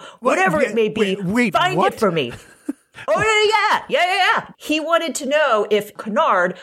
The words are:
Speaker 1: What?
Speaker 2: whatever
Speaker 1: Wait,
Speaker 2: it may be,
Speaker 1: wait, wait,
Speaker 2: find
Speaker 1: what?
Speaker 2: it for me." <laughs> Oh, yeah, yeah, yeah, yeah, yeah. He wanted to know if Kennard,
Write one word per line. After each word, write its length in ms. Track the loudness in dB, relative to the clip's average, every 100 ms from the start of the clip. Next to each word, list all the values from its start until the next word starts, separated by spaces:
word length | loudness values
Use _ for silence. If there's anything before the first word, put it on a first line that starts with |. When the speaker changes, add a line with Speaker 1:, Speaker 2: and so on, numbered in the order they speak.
| -16 -6
Speaker 1:
What? 180 | 0 2
Speaker 2:
whatever 200 | 2 2
Speaker 1:
Wait, 100 | 0
Speaker 2:
it 60 | 0
may 140 | 0
be, 120 | 0 -2 -2
Speaker 1:
wait, 100 | -2
wait, 280 | 0 2
Speaker 2:
find 240 | 2 0 2
Speaker 1:
what? 160 | 0
Speaker 2:
it 60 | 0
for 120 | 0
me." 200 | 0 -4 -8
<laughs> 40 | -20 -12 -12 -12 _ -12 -4
Oh, 140 | 0
yeah, 640 | 2 2 2 2 0 -2 0
yeah, 100 | 0
yeah, 160 | 0
yeah, 120 | 2 2 0
yeah. 120 | -4 -12
He 240 | -4 -4
wanted 340 | 0 0 0 -6
to 100 | -2
know 400 | 0 2 2 2
if 240 | 0 -2 -10
Kennard, 600 | -4 0 2 2 0 -4